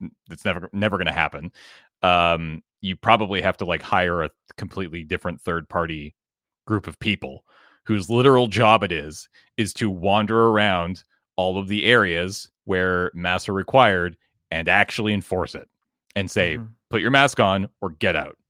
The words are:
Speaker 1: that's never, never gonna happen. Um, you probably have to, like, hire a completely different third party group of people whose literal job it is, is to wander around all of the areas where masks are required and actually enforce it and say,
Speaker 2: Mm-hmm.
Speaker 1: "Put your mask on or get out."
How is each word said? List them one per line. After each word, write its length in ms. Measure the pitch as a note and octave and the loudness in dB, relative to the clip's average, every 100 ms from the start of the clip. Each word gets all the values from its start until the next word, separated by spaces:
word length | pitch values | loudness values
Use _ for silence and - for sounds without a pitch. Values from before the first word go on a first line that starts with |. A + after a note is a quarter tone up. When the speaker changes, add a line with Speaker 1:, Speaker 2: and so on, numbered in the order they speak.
| F2+ _ - | -18 _ -20
Speaker 1:
that's 160 | E2 | -8
never, 240 | G#2 E2+ F2+ | -4 -4 -6
never 260 | G2+ G#2 F#2+ | -4 -2 -2
gonna 140 | F2 | -4
happen. 380 | D#2 D#2 C#2+ D#2+ - - - _ _ | -2 -2 -4 -14 -16 -20 -20 _ _
Um, 600 | F#2 F2 E2+ E2+ E2 D#2+ - _ | 2 4 4 0 -4 -12 -16 _
you 120 | G2 | -10
probably 460 | F#2 - A2+ G#2+ F#2+ | -4 2 4 2 -2
have 160 | F2+ F2+ | -2 -2
to, 80 | |
like, 160 | F2+ F2 | -4 -4
hire 420 | - G2 F2+ F2 | -2 0 0 0
a 80 | D#2 _ _ - | -4 _ _ -16
completely 440 | F#2 - F#2 E2 | -14 -10 -10 -10
different 380 | D#2 F2 F2+ E2 | -8 -8 -8 -8
third 260 | - E2+ D#2 | -6 -6 -4
party 460 | F#2 E2+ D#2+ D2 - _ _ _ _ - | -6 -4 -6 -12 -18 _ _ _ _ -4
group 200 | A2 - | -4 -4
of 120 | - | -10
people 460 | - G2 - - _ _ _ _ - | -8 -8 -12 -16 _ _ _ _ -6
whose 240 | G#2+ F2 | -4 -2
literal 360 | A#2 B2+ C3 A#2+ | 2 6 6 4
job 340 | F#2+ A2+ A2 | 2 4 4
it 100 | G2 | 2
is, 360 | E2 D2+ D2+ - _ _ - | -6 -8 -14 -20 _ _ -4
is 160 | G#2 | -4
to 140 | - A2 | -2 -4
wander 600 | F#2 F2+ G2+ G#2+ A2+ A#2 | -2 2 2 4 4 4
around 540 | G#2+ G#2 F#2 E2+ F#2 _ _ _ - | 4 4 2 -2 -6 _ _ _ -4
all 200 | F#2 F#2 | -2 -2
of 100 | F#2+ | -4
the 180 | G#2 E2+ | -2 4
areas 640 | A#2+ G2 E2+ F#2 G2+ - _ | 4 4 0 -4 -8 -14 _
where 460 | - F#2+ F#2 F2+ F2+ | -4 0 0 0 -2
masks 340 | E2+ F2 F2+ - | -4 -4 -4 -2
are 60 | |
required 640 | F#2+ F#2+ C3+ A#2+ F#2+ F2 E2 _ _ - | -4 0 4 4 4 -2 -6 _ _ -10
and 180 | E2 E2 | -6 0
actually 460 | F#2+ G2+ - G#2+ | 2 2 -2 -2
enforce 400 | G#2 - F#2 E2+ | -2 -2 -4 -6
it 140 | C#2+ - _ _ _ _ | -8 -18 _ _ _ _
and 160 | - F#2 | -6 -4
say, 260 | - F2 D#2+ | 0 0 -2
Speaker 2:
Mm-hmm. 80 | A2+ - _ | -10 -18 _
Speaker 1:
"Put 100 | A#2 | -2
your 100 | G2 | 2
mask 300 | C#3 C#3 - | 4 4 4
on 280 | G#2 G2 G2 - | 2 2 -2 -6
or 100 | F#2+ | -10
get 220 | D#2 G2+ | -4 -2
out." 220 | E2 - - _ | -2 -4 -10 _